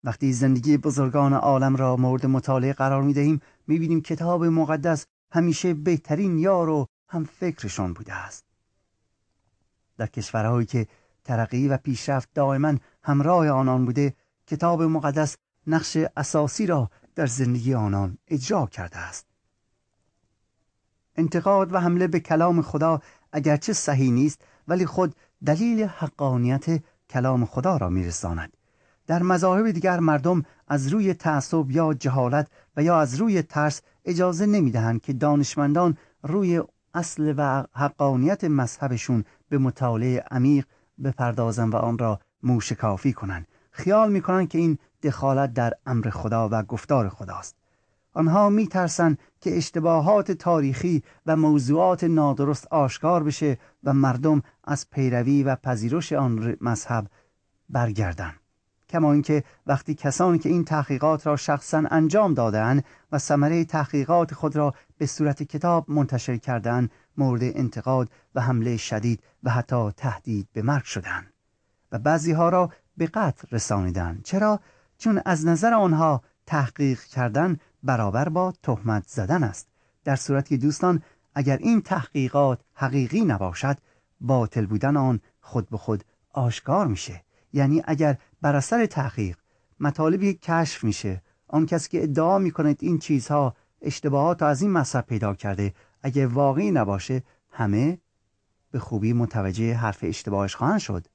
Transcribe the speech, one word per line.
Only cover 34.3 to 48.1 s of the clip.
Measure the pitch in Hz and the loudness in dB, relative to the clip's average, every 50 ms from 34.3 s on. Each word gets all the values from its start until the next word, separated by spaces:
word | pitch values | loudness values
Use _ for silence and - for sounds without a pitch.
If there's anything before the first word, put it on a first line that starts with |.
| 175 165 208 | 2 2 2
نمی‌دهند | 208 208 208 160 127 107 117 110 113 117 113 | 2 4 4 2 2 2 0 0 0 0 -2
که | _ - 139 | _ -4 -4
دانشمندان | 120 147 147 147 143 143 - - 147 143 143 147 170 180 170 151 - - _ _ _ - | 0 2 2 4 2 2 0 0 0 0 2 2 2 2 2 0 -2 -8 _ _ _ -8
روی | 139 160 208 196 180 170 170 - - _ _ _ _ - | -4 -2 0 0 2 0 0 -2 -4 _ _ _ _ -8
اصل | 175 170 - - - 151 151 147 | -8 -6 -6 -4 -2 -2 0 0
و | 139 147 139 131 139 127 - _ | 0 0 0 0 -2 -2 -6 _
حقانیت | 123 143 143 - - 147 139 135 127 127 160 202 196 202 | -4 -4 -4 0 0 0 2 2 2 2 2 0 0 0
مذهبشون | 165 151 139 127 117 - - 143 135 123 110 - - 127 113 101 _ _ _ _ _ | 0 2 2 0 -2 -4 -6 -4 -4 -4 -4 -2 0 0 0 0 _ _ _ _ _
به | 147 | 0
مطالعهٔ | 139 135 127 120 - 131 123 117 110 117 127 127 123 - - | 0 0 0 0 -2 -2 -2 0 0 0 -2 -2 -2 -4 -4
عمیق | - 127 123 139 147 139 135 _ _ _ _ _ _ - 131 | -2 2 4 4 4 4 2 _ _ _ _ _ _ -6 -6
بپردازند | 139 127 - 127 120 117 120 117 113 107 117 117 110 107 | -6 -2 -2 -2 -2 0 0 -2 -2 0 0 0 0 0
و | |
آن | 110 117 117 117 | 0 0 0 -2
را | 110 120 113 104 95 _ _ _ _ - | 0 0 -2 -2 -2 _ _ _ _ 0
موشکافی | 123 123 117 101 - 113 - - 107 98 92 - 139 117 | 2 2 2 0 -4 -6 -2 0 -2 -2 0 -2 -2 -2
کنند. | - 104 98 92 85 82 _ _ _ _ _ | -2 -8 -8 -8 -8 -12 _ _ _ _ _
خیال | _ - - 185 202 214 220 214 | _ -6 0 2 4 4 4 4
می‌کنند | 202 190 - - 185 190 180 151 | 2 0 0 0 0 0 0 0
که | - | 0
این | 165 170 165 156 - _ _ _ _ | 0 2 2 0 0 _ _ _ _
دخالت | - 147 127 - 139 139 135 135 139 131 117 | -4 -4 -2 0 0 0 2 2 0 0 0
در | 127 120 117 113 _ _ | 0 0 -2 -2 _ _
امر | 135 123 117 107 117 | -2 -2 -2 -2 -2
خدا | 98 - - 110 113 113 113 104 | -4 -4 -4 -2 0 0 0 0
و | 107 113 - | -2 -2 -4
گفتار | - 120 110 - - 147 131 110 95 | -4 -8 -10 -2 0 0 2 2 0
خداست. | - - - 92 - - - - _ _ _ _ _ _ _ _ _ _ _ _ | -4 -10 -14 -14 -12 -14 -14 -16 _ _ _ _ _ _ _ _ _ _ _ _